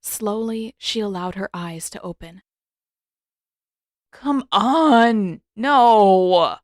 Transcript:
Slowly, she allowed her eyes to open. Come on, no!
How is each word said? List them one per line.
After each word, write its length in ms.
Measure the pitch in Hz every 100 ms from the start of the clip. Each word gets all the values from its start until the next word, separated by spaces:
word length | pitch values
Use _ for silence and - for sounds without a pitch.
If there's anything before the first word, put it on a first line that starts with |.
Slowly, 720 | - - 214 214 226 226 220 _
she 220 | - 226
allowed 360 | 208 190 180
her 140 | 185 196
eyes 360 | 175 170 165 -
to 100 | -
open. 400 | 185 170 165 180 _ _ _ _ _ _ _ _ _ _ _ _ _ _ _ _ _
Come 360 | _ 269 285 254
on, 920 | 196 220 302 320 233 233 220 196 160 _
no! 1000 | - 247 285 240 220 202 190 185 180 165 82